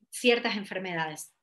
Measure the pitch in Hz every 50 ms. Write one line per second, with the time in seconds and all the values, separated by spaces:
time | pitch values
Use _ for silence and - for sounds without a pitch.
0 | _ _ - - - 240 233 233 - - 202 208 196 - 190 185 190 185 175 165
1 | 160 156 151 - - - _ _